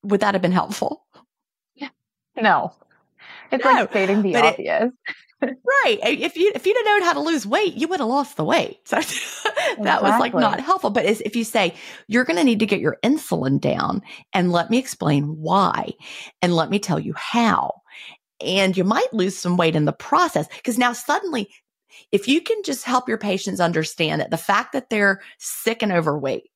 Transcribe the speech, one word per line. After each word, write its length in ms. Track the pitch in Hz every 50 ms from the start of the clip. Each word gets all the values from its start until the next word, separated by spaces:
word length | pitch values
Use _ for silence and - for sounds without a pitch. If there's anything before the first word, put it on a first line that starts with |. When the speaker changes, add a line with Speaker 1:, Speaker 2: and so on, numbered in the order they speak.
Speaker 1:
would 180 | - 202 208 196
that 140 | 214 208 202
have 80 | 185
been 100 | 180 175
helpful? 540 | 185 180 - - 208 - - - 302 - _ _ _ - _ _ _ _ _ _ _ _ _ _ _
Speaker 2:
Yeah. 160 | _ 285 269 _ _ _ _ _ _ _ _ _
No. 360 | - 220 208 175 139 - - - _ _ _ _ _ _ _ _ _ - - - - - -
It's 140 | - 269 -
Speaker 1:
No, 60 | 539
Speaker 2:
like 200 | 508 381 208 -
stating 320 | - 214 190 190 196 214
the 100 | 202 190
Speaker 1:
but 120 | 165 240 -
it 60 | -
Speaker 2:
obvious. 400 | - - - - - - 226 247 -
<laughs> 60 | _ _ - - - - _ _ _
Speaker 1:
Right. 600 | - 247 262 - _ 480 539 554 494 294 220 -
I-, 160 | - 226 285 -
if 160 | 254 330 -
you, 140 | 320 359 415
if 140 | - 262 -
you'd 100 | 370 427
have 80 | 494 440
known 180 | 427 415 415
how 100 | 359 339
to 80 | 320 285
lose 260 | 294 320 330 285 202
weight, 280 | 202 240 359 427 370 -
you 120 | - 285
would 140 | 330 370 349
have 80 | 262 220
lost 280 | 254 285 277 - -
the 60 | - 156
weight. 360 | 170 269 339 - - - _ _ -
So 80 | -
<laughs> 840 | 294 311 - - - - - - - - 440 - 571 719 605 415 233
that 200 | 208 - - -
was, 80 | - 196 214 240
like, 160 | 247 240 -
Speaker 2:
Exactly. 60 | -
Speaker 1:
not 180 | - 214 208 -
helpful. 320 | 262 285 370 381 - 220
But 140 | 202 226 202
it's, 140 | 190 220 220
if 160 | - 214 -
you 80 | 233 226
say, 300 | 214 - 233 190 170 180 - - - - - - -
"You're 160 | 208 240 254
gonna 180 | - 330 349
need 160 | 320 262 233 208
to 80 | 226
get 140 | 208 202 -
your 180 | 113 151 - - -
insulin 560 | 226 285 302 - - - 165 131 135 139 139
down, 420 | 143 - - - - - - 196 - - - - - _
and 180 | - 190 180 180
let 180 | 170 175 165 -
me 100 | 226 254
explain 580 | 254 - - _ - 147 151 143 147 147 160 156
why, 540 | 156 165 180 196 190 - - - - - - _ - - - - - - _ _
and 120 | - 175 175
let 140 | 165 160 -
me 100 | 190 208
tell 180 | 202 - 170 151
you 160 | 156 - 156
how." 680 | - - - - 233 233 220 - - 67 - - - _ _ - - - - - _ _ _ _ _
And 360 | - - 185 196 196 190 180
you 80 | 190 175
might 280 | 190 220 311 466 508
lose 240 | - 220 180 196 190
some 200 | - - 180 175
weight 180 | 180 170 160 156
in 100 | 160 151
the 80 | 147
process, 540 | 151 _ - - 285 320 359 320 - 165 156 - - -
'cause 160 | _ - 226 240
now 140 | 247 247
suddenly, 580 | 240 - - - 294 403 415 370 311 240 202 - _ - _ _ _ _ _ _ _ - - _
if 160 | - 196 - 240
you 120 | 269 330
can 220 | 330 - 453 427 381
just 200 | 320 277 233 -
help 240 | 247 247 254 254 -
your 100 | 226 220
patients 420 | - 208 185 196 - 202 175 180
understand 600 | 175 170 170 160 160 - - - 165 151 156 156
that 100 | - -
the 60 | -
fact 360 | 160 - - 196 208 247 -
that 180 | - 269 254 _
they're 300 | 233 214 202 196 190 196 - - - _
sick 440 | - - - - - 226 226 -
and 100 | 226 208
overweight 580 | 185 170 160 160 147 151 139 135 - - - _ _